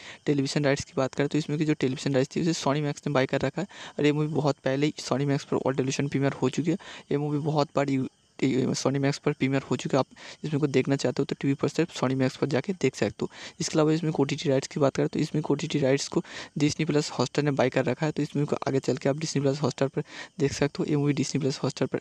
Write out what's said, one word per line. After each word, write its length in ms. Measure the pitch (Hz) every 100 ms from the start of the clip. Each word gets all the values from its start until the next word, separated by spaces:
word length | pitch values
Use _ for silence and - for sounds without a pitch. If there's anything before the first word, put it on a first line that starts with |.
| - - -
टेलीविजन 380 | 143 135 151
राइट्स 200 | 143 143
की 80 | - -
बात 180 | 127
करें 140 | - 143
तो 100 | 151
इस 120 | 151
मूवी 80 | 151
की 80 | 151
जो 80 |
टेलीविजन 400 | 151 131 139 143
राइट्स 220 | 131 139 147
थी 40 |
उसे 100 | 165
Sony 280 | 165 139 147
Max 240 | 147 - 147
ने 60 |
बाय 140 | 143 135
कर 140 | 139
रखा 220 | 135 -
है 60 | - - - -
और 80 | 147
ये 60 |
मूवी 160 | 147 151
बहुत 220 | 160 151 -
पहले 220 | 131 135 151
ही 80 | -
Sony 280 | - 131 143
Max 160 | 135
पर 120 | - 135
वर्ल्ड 200 | 127 135
टेलीविजन 320 | 131 139 143
प्रीमियर 240 | 135 139
हो 160 | - 127
चुकी 200 | - 156
है। 60 | 180 - - -
ये 60 | 143
मूवी 200 | 147 147
बहुत 280 | 143 151 143 139
बार 140 | 143
यू-, 180 | 131 120 _ _ -
ये 260 | 131 127 127 -
Sony 240 | 135 139
Max 180 | 139 -
पर 140 | 147
प्रीमियर 300 | - 135 135
हो 140 | - 127
चुका 220 | 170 135
है। 20 |
आप 60 | - - - -
इस 80 | 156
मूवी 80 | 143
को 60 | 147
देखना 300 | 131 139 139
चाहते 260 | 127 131
हो 20 |
तो 100 | 135 -
टीवी 140 | 139
पर 140 | 139 139
सिर्फ 220 | - 170 -
Sony 180 | 127 131
Max 200 | 131 -
पर 100 | 139
जाके 260 | 131 202
देख 240 | 180 131 -
सकते 260 | 104 -
हो। 60 | - - - -
इसके 140 | 160
अलावा 180 | 160 151
इसमें 180 | 156 160
ओटीटी 360 | 160 139 143 147
राइट्स 200 | 135 -
की 120 | 151
बात 160 | 135 -
करें 120 | 147
तो 100 | -
इसमें 220 | 151 156
ओटीटी 360 | 151 143 160 147
राइट्स 300 | 131 139 -
को 140 | 175 - - - 151
Disney+ 280 | 143 - 156
Hotstar 560 | 147 - - 123 -
ने 60 | 147
बाय 180 | 131 127
कर 140 | 135
रखा 220 | 127 127 151
है। 60 |
तो 100 | 147
इस 120 | 147 143
मूवी 100 | 147
को 100 | - 135
आगे 120 | 135
चल 160 | - 127
के 120 | 139
आप 100 | 147
डिज्नी 240 | 160 143
प्लस 180 | 139 147
Hotstar 280 | 135 - 139
पर 140 | 151 - - - -
देख 140 | 139
सकते 240 | - 143 -
हो। 60 |
ये 120 | - 147
मूवी 160 | 143
डिज्नी 280 | 135 135 135
प्लस 180 | 135 -
Hotstar 280 | 147 - 135
पर 120 | -